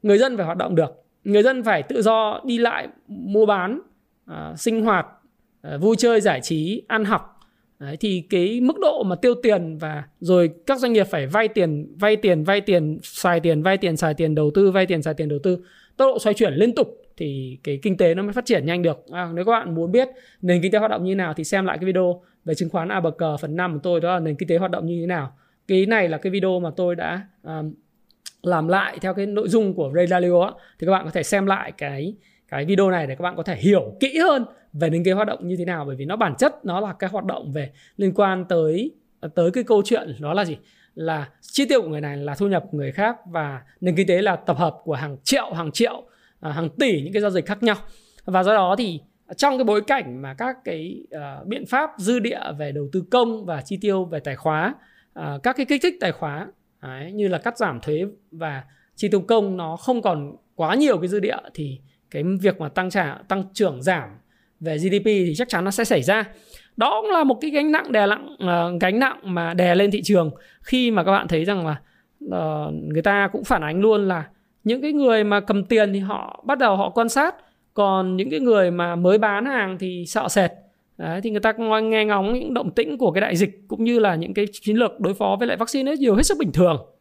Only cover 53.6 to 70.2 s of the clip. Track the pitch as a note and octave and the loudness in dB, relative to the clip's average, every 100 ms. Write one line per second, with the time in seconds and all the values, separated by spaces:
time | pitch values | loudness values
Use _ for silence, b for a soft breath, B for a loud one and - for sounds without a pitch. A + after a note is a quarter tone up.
53.6 | C3+ F#3+ G#3 F#3+ F3+ D#3 C#3+ C3 D#3+ D3+ | -8 -4 -2 -2 -2 -6 -8 -4 -2 0
54.6 | F3+ D4 b b b - D#3 C#3+ A#3 C4 | -2 -6 b b b -12 -10 -4 -4 -2
55.6 | C4+ C#4+ F4+ F4+ F3+ D#3 D#3 C#3+ G#3+ _ | -2 0 0 -2 -4 -4 -8 -8 -12 _
56.6 | _ _ C#3 C3 D#3 G#3 G3+ E3+ A#3 A#3 | _ _ -16 -14 -10 -4 -2 0 -4 -2
57.6 | G#3 B2 D3+ D3+ G3 - _ D#3+ D#3+ C3+ | -4 -4 -4 -4 -4 -10 _ -10 -10 -10
58.6 | - b b - G#3 G3+ - A3+ G3+ F#3 | -14 b b -6 0 0 4 2 2 -4
59.6 | E3 E3 - A#3+ A3 D#3+ C#3+ - _ - | -8 -6 -2 0 0 -2 -6 -14 _ -4
60.6 | D#3+ A3 D4 G3 F3+ G3+ - - - - | 0 2 4 2 0 -2 -2 -4 -8 -10
61.6 | D3 C3 b b _ D3 D#3+ F#3+ F#3+ - | -10 -10 b b _ -6 -2 0 0 0
62.6 | D3 - F#3 G3 D#3+ - - G3 F#3+ - | -4 -4 -2 -2 -4 -6 -6 -6 -6 -2
63.6 | F#3+ B2+ C#3+ F3 A2 G2+ _ _ _ _ | -2 0 0 0 -4 -16 _ _ _ _
64.6 | D#3+ D#3 F#3 G3 G#3 G3+ F3 D#3 B3 F#3 | -6 -2 0 2 2 2 0 -2 -2 -2
65.6 | F#3 G3 A3+ F#3 C3 G#3+ G#3+ B B B | -2 -2 2 2 2 0 0 B B B
66.6 | B - A#3+ G#4+ G#4+ F4 C#4+ C4 D#4 C#4+ | B 0 0 0 2 2 4 2 0 0
67.6 | D4+ D#4 - A#3 G3+ G#3+ C#4+ D4 F#3 F3 | 2 0 2 2 2 0 -6 -6 0 0
68.6 | E3+ F3 F#3 G#3+ C4+ - G3 F3 E3+ F3 | 0 0 0 2 0 -2 -6 -4 -2 2
69.6 | F3+ F3 G3+ G3+ F3 G3+ | 4 4 4 0 4 4